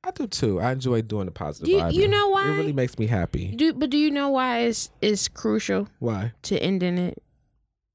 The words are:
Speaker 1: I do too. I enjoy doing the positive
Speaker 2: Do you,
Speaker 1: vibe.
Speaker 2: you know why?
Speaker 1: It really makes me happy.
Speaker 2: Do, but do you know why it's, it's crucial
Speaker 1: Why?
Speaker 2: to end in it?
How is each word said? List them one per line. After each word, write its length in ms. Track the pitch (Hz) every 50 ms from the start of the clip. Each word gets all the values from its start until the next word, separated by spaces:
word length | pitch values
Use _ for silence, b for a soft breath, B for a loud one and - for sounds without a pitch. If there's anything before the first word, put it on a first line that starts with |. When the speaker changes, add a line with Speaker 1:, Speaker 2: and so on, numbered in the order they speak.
| -
Speaker 1:
I 60 | 370
do 140 | 370 - 294
too. 340 | 202 - - 139 113 98 85
I 120 | 95 123
enjoy 300 | 131 131 127 131 123 113
doing 240 | 110 110 107 104 95
the 60 | 92
positive 340 | - - - 76 73 - -
Speaker 2:
Do 60 | 302
you, 60 | 370 403
Speaker 1:
vibe. 100 | - - -
Speaker 2:
you 140 | 349 403 403
know 200 | 415 415 415 403
why? 240 | 392 392 392 392
Speaker 1:
It 40 | 151 -
really 140 | 160 151
makes 260 | 143 135 127 123 - -
me 80 | 110
happy. 420 | 110 120 98 85 - - - - 92 101
Speaker 2:
Do, 160 | 233 302 320
but 180 | - 240 294 269
do 80 | 262 294
you 120 | 302 311
know 180 | 285 285 277 277
why 320 | 269 254 254 254 240 233
it's, 300 | 240 233 226 - - - _ _
it's 280 | - 214 214 202 - -
crucial 600 | - - - 220 214 214 - - 190 190 202 - _ _
Speaker 1:
Why? 340 | - 120 110 95 98 117 - _
Speaker 2:
to 140 | - - 202 -
end 240 | - 175 196 185
in 160 | 180 180 175 180
it? 240 | 180 175 - - _ _ _ _ _ _ _ _ _ _ _ _ _ _ _